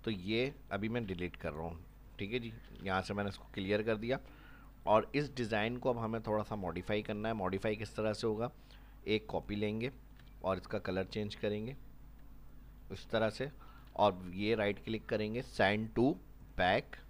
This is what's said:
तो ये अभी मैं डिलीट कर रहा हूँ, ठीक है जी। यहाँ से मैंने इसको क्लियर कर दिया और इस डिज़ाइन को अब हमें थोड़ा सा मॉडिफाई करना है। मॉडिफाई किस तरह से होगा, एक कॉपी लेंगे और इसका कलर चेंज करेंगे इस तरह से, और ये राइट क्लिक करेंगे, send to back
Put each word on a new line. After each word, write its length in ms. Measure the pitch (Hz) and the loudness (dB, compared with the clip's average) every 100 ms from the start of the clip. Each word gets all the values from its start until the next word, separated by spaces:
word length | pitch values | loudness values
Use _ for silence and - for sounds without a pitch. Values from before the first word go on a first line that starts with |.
तो 60 | - | -2
ये 420 | 104 90 113 131 - - | -2 0 2 2 -2 -6
अभी 180 | 98 107 | -2 0
मैं 180 | 120 107 | -2 -2
डिलीट 300 | 87 87 - | -2 -2 -4
कर 160 | 85 | -6
रहा 100 | 76 | -4
हूँ, 160 | 85 82 - - - - | -6 -6 -14 -18 -16 -8
ठीक 140 | 101 | -4
है 60 | 123 | -4
जी। 120 | 117 113 - - | -4 -10 -14 -8
यहाँ 200 | 95 95 | 0 0
से 120 | 92 | 2
मैंने 160 | 101 101 | 0 0
इसको 140 | - - | -4 -8
क्लियर 280 | - 95 104 | -4 2 2
कर 140 | 110 107 | 4 0
दिया 220 | 117 135 - - - - - - - | 0 -2 -2 -18 -18 -16 -18 -6 6
और 240 | 107 - | 6 6
इस 160 | 143 143 127 | 0 0 -2
डिज़ाइन 400 | 110 107 110 123 | 0 2 2 2
को 140 | 131 | 2
अब 80 | 117 | 2
हमें 220 | 113 113 | 0 -2
थोड़ा 200 | 110 107 | 2 0
सा 120 | 107 107 | 0 -2
मॉडिफाई 460 | 90 85 90 107 | -2 -2 0 0
करना 260 | 107 104 110 | 0 -2 0
है। 60 | |
मॉडिफाई 420 | 110 92 95 110 107 | 2 2 2 0 0
किस 180 | 110 - | -2 0
तरह 160 | 107 | 0
से 140 | 104 117 | 2 0
होगा, 240 | 107 120 - - - - - - | 2 -2 -4 -18 -18 -18 -10 2
एक 200 | 107 - | 2 2
कॉपी 300 | 82 - 104 | -2 0 0
लेंगे 340 | 104 110 123 - - - - - | 0 0 -4 -6 -18 -18 -18 -4
और 160 | 92 92 | 0 0
इसका 200 | - 107 | 0 -4
कलर 240 | - 92 92 | 0 0 0
चेंज 280 | 110 104 - | -2 -4 -2
करेंगे 400 | 107 104 110 135 - - - - - - - - - - - | 0 0 -4 -8 -14 -16 -16 -16 -16 -16 -14 -16 -16 -16 -12
इस 160 | 95 - | -10 0
तरह 200 | 113 110 | 2 2
से, 200 | - 139 - - - - - | 2 -6 -6 -16 -16 -10 4
और 240 | 104 92 92 | 6 6 -6
ये 200 | 92 104 | 0 4
राइट 280 | 110 104 98 | 6 4 2
क्लिक 220 | - - - | -2 -4 0
करेंगे, 360 | 110 107 117 135 | 0 2 -2 -4
send 360 | - 98 107 113 | 6 6 6 2
to 140 | - 127 175 - - - - | 4 4 4 -6 -16 -10 4
back 400 | 90 110 - - - | 6 6 2 -16 -16